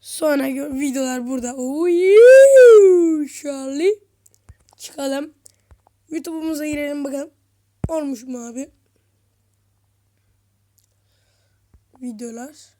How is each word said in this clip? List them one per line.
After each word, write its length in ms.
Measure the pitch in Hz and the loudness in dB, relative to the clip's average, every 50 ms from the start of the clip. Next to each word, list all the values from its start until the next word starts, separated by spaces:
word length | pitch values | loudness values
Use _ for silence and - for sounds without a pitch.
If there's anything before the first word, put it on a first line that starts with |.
Sonra 480 | _ - - - 320 311 294 285 269 269 | _ -18 -14 -6 -4 -4 -2 -2 -4 -6
gö-, 300 | 269 262 277 294 277 262 | -8 -10 -10 -10 -10 -8
videolar 480 | 285 285 254 269 269 254 254 254 240 240 | -6 -6 -6 -6 -8 -8 -8 -10 -10 -10
burada. 280 | 262 262 233 240 254 | -10 -10 -10 -10 -12
Oy, 1700 | 269 254 254 277 302 330 359 349 339 359 381 403 427 466 494 523 539 539 554 539 523 508 480 453 427 403 381 359 349 339 330 320 311 302 277 | -10 -10 -10 -6 -6 -4 -2 -2 0 0 4 6 6 8 8 8 8 8 8 8 8 8 10 8 8 8 6 4 2 0 0 -2 -4 -6 -10
Charlie. 720 | - - - 294 277 269 269 269 269 285 330 381 427 415 _ _ _ _ _ _ _ _ _ _ - _ _ _ _ _ | -12 -16 -14 -12 -12 -12 -12 -12 -8 -4 -4 -4 -4 -4 _ _ _ _ _ _ _ _ _ _ -20 _ _ _ _ _
Çıkalım. 560 | - - - - 277 269 269 277 294 311 302 _ _ _ _ _ _ _ - _ _ _ _ _ _ _ | -20 -20 -16 -12 -10 -8 -8 -8 -10 -14 _ _ _ _ _ _ _ _ -20 _ _ _ _ _ _ _
YouTube'umuza 560 | 320 330 - 349 330 320 320 320 320 285 302 | -14 -14 -12 -12 -14 -12 -10 -10 -10 -10 -10
girelim 380 | 302 302 294 294 285 285 294 285 | -10 -8 -8 -8 -8 -10 -10 -10
bakalım. 280 | 285 269 277 277 311 _ _ _ _ _ _ _ _ _ _ - - | -10 -10 -10 -12 -14 _ _ _ _ _ _ _ _ _ _ -14 -10
Olmuş 360 | 330 320 302 277 269 220 233 | -10 -8 -8 -10 -12 -14 -14
mu 240 | 262 254 247 233 233 | -16 -16 -16 -16 -16
abi? 240 | 233 247 269 - _ _ _ _ _ _ _ _ _ _ _ _ _ _ _ _ _ _ _ _ _ _ _ _ _ _ _ _ _ _ _ _ _ _ _ _ _ _ _ _ _ _ _ _ _ _ _ _ _ _ _ _ _ _ _ _ _ _ _ _ _ _ _ _ _ _ | -16 -16 -18 -18 _ _ _ _ _ _ _ _ _ _ _ _ _ _ _ _ _ _ _ _ _ _ _ _ _ _ _ _ _ _ _ _ _ _ _ _ _ _ _ _ _ _ _ _ _ _ _ _ _ _ _ _ _ _ _ _ _ _ _ _ _ _ _ _ _ _
Videolar. 540 | 254 247 233 208 240 233 226 226 247 277 311 _ - _ _ _ | -18 -16 -16 -16 -18 -18 -16 -18 -20 -20 -20 _ -20 _ _ _